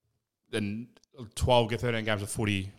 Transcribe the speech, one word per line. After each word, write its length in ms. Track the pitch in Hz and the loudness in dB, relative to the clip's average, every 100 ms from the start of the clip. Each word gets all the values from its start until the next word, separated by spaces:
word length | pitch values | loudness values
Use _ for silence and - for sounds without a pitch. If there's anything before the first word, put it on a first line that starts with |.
| _ _ _ _ _ | _ _ _ _ _
and 340 | 113 101 107 120 - _ - 110 | -4 -4 -6 -10 -18 _ -16 -14
twelve, 380 | - - 123 113 | -2 4 6 4
thirteen 340 | 113 120 117 110 | 0 -2 -2 0
games 160 | 107 | -2
of 80 | 101 | -2
footy 420 | - 107 98 95 | -2 0 0 -2